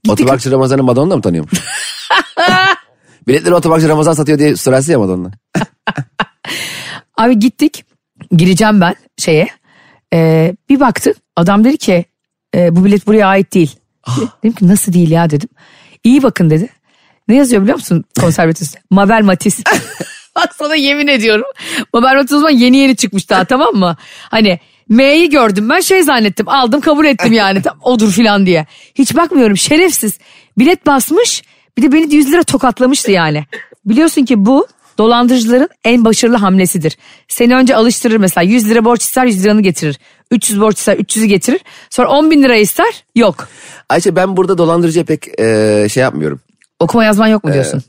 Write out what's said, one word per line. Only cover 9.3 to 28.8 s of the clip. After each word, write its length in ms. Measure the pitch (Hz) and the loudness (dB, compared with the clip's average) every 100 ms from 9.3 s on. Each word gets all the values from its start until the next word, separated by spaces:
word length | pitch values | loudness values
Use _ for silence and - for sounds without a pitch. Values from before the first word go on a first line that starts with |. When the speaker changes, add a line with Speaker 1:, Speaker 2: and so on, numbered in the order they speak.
| 156 180 - _ _ _ _ _ | 0 -2 -8 _ _ _ _ _
Speaker 1:
Ee, 420 | 165 160 160 160 185 _ | -2 2 2 0 -4 _
bir 100 | 269 | 0
baktı. 340 | 277 - - - _ | 0 0 -4 -6 _
Adam 280 | - 175 202 | -2 0 2
dedi 140 | 233 302 | 2 0
ki, 280 | - 180 - _ _ _ _ | 0 -2 -2 _ _ _ _
"E, 200 | - 175 | -2 0
bu 100 | 170 | 2
bilet 220 | 196 202 - | 2 2 2
buraya 180 | 214 190 | 2 2
ait 260 | 196 190 | 0 0
değil." 220 | 185 151 - _ _ | 0 -2 -4 _ _
Speaker 2:
Ah. 140 | - 123 233 _ | -8 -6 -6 _
Speaker 1:
Dedim 120 | 220 | -4
ki, 120 | - 180 | 0 2
"Nasıl 260 | 202 - | 2 0
değil 180 | 175 165 | 0 2
ya?" 180 | 165 170 | 0 0
dedim. 200 | 147 214 _ _ _ _ _ | -2 -6 _ _ _ _ _
"İyi 200 | 233 277 | 2 2
bakın." 260 | 262 - 165 | 2 0 0
dedi. 200 | 160 220 _ _ _ _ _ - | 2 -2 _ _ _ _ _ 0
Ne 80 | |
yazıyor 260 | 254 262 220 | 2 4 2
biliyor 140 | 196 285 | 0 -2
musun 280 | - 165 - - | -2 -4 -4 -4
konserve 300 | 175 165 165 | -2 0 -2
üstünde? 300 | 160 151 - | -2 -8 -12
<laughs> 40 | _ | _
Mabel 320 | 196 196 226 | 0 2 2
Matiz. 360 | 208 185 208 - - 427 - - | 2 0 -2 -4 -4 -4 -6 -16
<laughs> 380 | - - _ | -18 -18 _
Bak 200 | 349 339 - | -6 -6 -6
sana 160 | 302 | -4
yemin 320 | 311 277 285 294 | -2 -2 -2 0
ediyorum. 380 | 269 220 214 262 - - - - | 0 0 -2 -4 -14 -12 -10 -4
Mabel 220 | 233 254 | 0 2
Matiz 180 | 269 269 | 2 0
o 40 | 294 | 0
zaman 100 | 311 | 2
yeni 260 | 262 247 269 | 4 4 4
yeni 180 | 269 | 2
çıkmış 340 | 254 202 196 - | 0 -2 -4 -2
daha, 160 | 190 | -2
tamam 300 | 185 262 349 | 0 -2 0
mı? 200 | 233 175 160 - - - | 0 -2 -4 -14 -20 -6
Hani 300 | 226 208 170 _ _ - | 0 0 -2 _ _ -2
M'yi 400 | 220 269 311 349 | 2 4 2 2
gördüm 400 | 277 226 196 214 | 2 0 0 -2
ben, 100 | 339 | -2
şey 240 | - 381 | 0 0
zannettim. 460 | 302 254 208 - 208 | 2 0 -2 -2 -2
Aldım, 320 | 269 240 277 | 0 0 0
kabul 240 | 320 294 | 0 2
ettim 280 | 302 254 180 | 0 0 0
yani. 280 | 226 196 196 | 2 0 -2
<laughs> 20 | |
Tam 140 | - - | -4 -4
odur 300 | 254 247 214 | -2 0 0
filan 340 | 190 220 202 | 2 2 2
diye. 200 | 185 165 156 - | 2 0 -2 -16